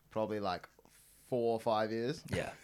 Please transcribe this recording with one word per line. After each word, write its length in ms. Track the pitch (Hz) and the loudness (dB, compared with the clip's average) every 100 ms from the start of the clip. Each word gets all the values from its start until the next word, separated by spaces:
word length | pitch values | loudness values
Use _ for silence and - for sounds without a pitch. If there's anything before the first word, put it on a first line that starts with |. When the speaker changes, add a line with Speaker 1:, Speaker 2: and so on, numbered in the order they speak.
| - | -6
Speaker 1:
Probably, 280 | 110 107 107 | -2 0 0
like, 300 | 98 87 - - - - - - - | 0 -2 -6 -20 -20 -20 -20 -18 -2
four 240 | 123 117 | 2 2
or 60 | 113 | 2
five 320 | 117 107 110 | 2 2 2
years. 320 | 113 120 147 - | 0 -2 -4 -4
Speaker 2:
Yeah. 180 | 87 - - | -2 -2 -8